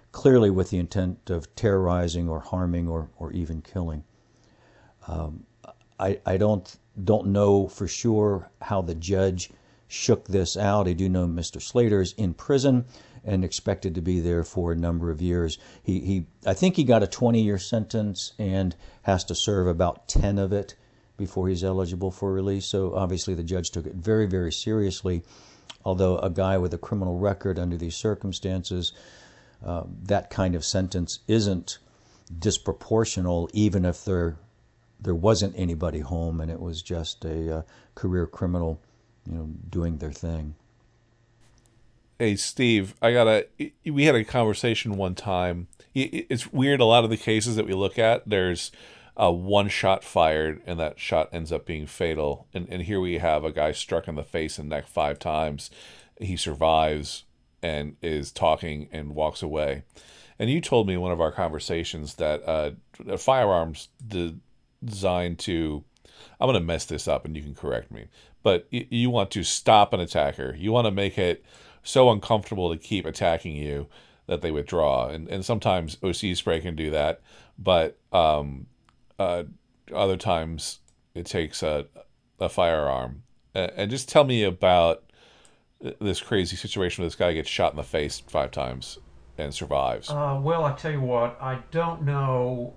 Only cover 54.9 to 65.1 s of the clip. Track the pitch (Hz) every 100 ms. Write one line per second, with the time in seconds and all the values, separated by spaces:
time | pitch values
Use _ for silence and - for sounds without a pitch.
54.9 | - 78 76 85 76 78 71 - - -
55.9 | - - - 95 87 85 73 80 78 78
56.9 | 76 71 - - _ _ _ 85 76 73
57.9 | - 85 76 71 - 80 78 80 73 73
58.9 | 78 73 73 78 - 82 76 73 65 -
59.9 | - - - - - 110 165 - 120 98
60.9 | 90 90 85 80 87 85 78 - 85 80
61.9 | 82 73 - 78 76 - 78 76 - _
62.9 | - - 101 - 131 104 87 82 80 -
63.9 | - 113 95 85 80 _ _ _ - 120
64.9 | 101 95